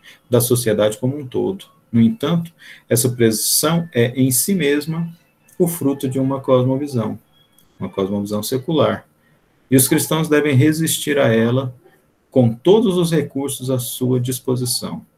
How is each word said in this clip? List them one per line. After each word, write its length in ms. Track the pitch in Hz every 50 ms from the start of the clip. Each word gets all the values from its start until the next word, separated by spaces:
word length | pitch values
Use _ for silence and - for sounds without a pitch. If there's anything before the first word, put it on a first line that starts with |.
| _ - - _ _ -
da 120 | 123 120
sociedade 560 | 117 - 123 120 - 110 104 101 104 107 107
como 200 | - 127 127 143
um 100 | 147 139
todo. 380 | 123 - 107 104 101 95 98 - - _ _ _ -
No 100 | - 117
entanto, 500 | 113 113 113 - - 151 170 170 170 - _ _ - - - - _ -
essa 200 | - 127 - 127
pressão 760 | 120 120 117 113 110 - - - - - - 156 170 170 170 - -
é, 200 | 123 117 123 123
em 160 | 135 131 135
si 240 | 127 - - - 196
mesma, 560 | 180 151 143 143 147 147 160 160 165 170 165 165 _ _ _ _ _ _ _ - -
o 80 | 185
fruto 420 | 170 - - 135 139 139 139 - 131
de 100 | 131 135
uma 200 | 131 135 135 131
cosmovisão, 800 | 127 - 131 127 127 131 131 135 147 139 131 120 107 107 104 104 _ _ _ _ _ _ _ _ _ _ _ -
uma 100 | 98 95
cosmovisão 520 | - - 95 95 101 101 101 101 104 104
secular. 640 | 107 - 131 127 127 - - 147 117 107 104 - - _ _ _ _ _ _ _ _ _ _ _ _ -
E 60 | 127
os 120 | 135 123
cristãos 400 | - 165 151 - - 160 160 160
devem 280 | 156 151 147 143 147 139
resistir 640 | 127 147 156 156 160 160 151 - - - 151 143 143
a 80 | 135
ela 440 | 120 113 113 113 117 120 131 135 127 - - _ - _ _ _ _ _ _ _ _
com 220 | - 131 123 113 110
todos 440 | - - 175 202 226 220 190 175
os 140 | 180 175 165
recursos 580 | 165 156 139 165 - 139 139 139 - - 127 127
à 80 | 131
sua 420 | 127 123 - - - 127 123 127 127
disposição. 840 | 123 127 123 - - - 127 123 127 120 - - 104 92 87 - - _ _